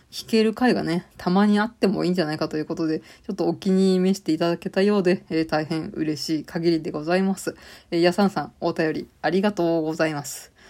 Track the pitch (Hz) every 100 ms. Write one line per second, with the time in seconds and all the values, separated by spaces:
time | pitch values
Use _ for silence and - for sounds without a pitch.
0 | _ - - 220 220 214 247 - 156 175
1 | - - - 185 208 208 220 - 202 156
2 | 165 180 151 156 156 156 156 165 160 156
3 | - - - 202 170 170 196 190 190 185
4 | 185 196 - 156 170 170 190 196 202 208
5 | 180 185 - 160 160 156 156 160 - -
6 | 156 151 - 160 143 175 170 165 147 151
7 | 156 180 190 190 - - - - - 170
8 | 175 170 196 160 143 - 170 165 160 151
9 | - _ 156 180 208 202 170 165 156 165
10 | 156 147 139 - - _